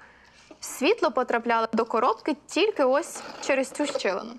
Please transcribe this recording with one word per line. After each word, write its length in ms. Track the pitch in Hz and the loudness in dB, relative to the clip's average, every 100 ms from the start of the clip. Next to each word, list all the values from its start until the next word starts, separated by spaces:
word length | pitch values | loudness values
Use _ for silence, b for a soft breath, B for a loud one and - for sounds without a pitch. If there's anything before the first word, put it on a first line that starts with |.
| B B B B B - | B B B B B -16
світло 520 | - - 277 466 320 | -12 -2 2 2 2
потрапляло 560 | 254 247 240 233 226 226 | 0 0 0 2 2 2
до 120 | 233 233 | 0 0
коробки 500 | 226 254 453 - - - | 2 2 0 -2 -4 -2
тільки 360 | 302 427 427 | 0 2 4
ось 400 | 254 277 339 - - - | 2 2 0 -10 -14 -8
через 280 | - 269 254 | -2 0 0
цю 160 | - 285 | -2 -2
щілину. 460 | - 208 190 226 | 0 -2 -2 -6